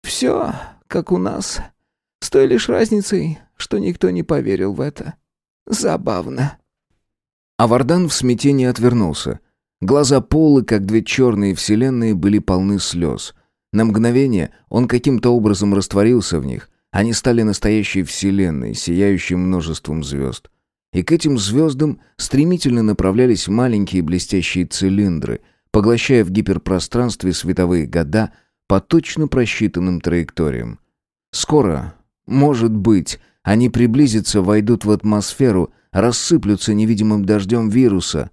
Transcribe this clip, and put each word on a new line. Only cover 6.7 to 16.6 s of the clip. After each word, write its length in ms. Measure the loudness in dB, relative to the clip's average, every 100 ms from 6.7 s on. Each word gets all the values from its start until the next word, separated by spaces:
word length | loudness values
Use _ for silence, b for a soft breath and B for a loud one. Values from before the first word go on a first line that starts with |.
| _ _ _ _ _ _ _ _ -2
Авардан 500 | 2 2 2 2 0
в 60 |
смятении 540 | 0 0 2 2 2 0
отвернулся. 720 | 2 2 2 0 -4 -8 -10 _ _ _ _
Глаза 400 | 0 2 4 2
Полы, 420 | 2 2 6 4
как 220 | 4 -2 2
две 180 | 0
черные 520 | 0 2 2 2 0 -2
вселенные, 580 | 0 0 2 0 0
были 240 | 0 2 2
полны 400 | 2 0 0 -2
слез. 560 | -4 -4 -4 -4 -12 _ _ _ _
На 100 | 0
мгновение 680 | 2 2 2 2 2 0 -4 b b
он 180 | -2 0
каким-то 480 | 0 0 0 2 2
образом 380 | 2 0 0
растворился 640 | 0 0 2 4 2 0 -4
в 60 | -4
них. 240 | -10